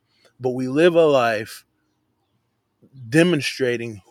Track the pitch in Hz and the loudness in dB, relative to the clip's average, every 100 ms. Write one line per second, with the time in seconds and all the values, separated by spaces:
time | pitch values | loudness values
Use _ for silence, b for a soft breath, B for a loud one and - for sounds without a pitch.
0 | _ _ _ - 127 127 127 139 180 170 | _ _ _ -8 -6 -4 -4 2 2 4
1 | 160 139 117 107 110 - _ _ _ _ | 4 4 2 -2 -8 -16 _ _ _ _
2 | _ _ _ _ _ _ _ _ _ 135 | _ _ _ _ _ _ _ _ _ -20
3 | 113 151 175 160 127 - 127 120 117 104 | -2 2 2 2 -4 -4 -2 -2 -6 -14
4 | - | -10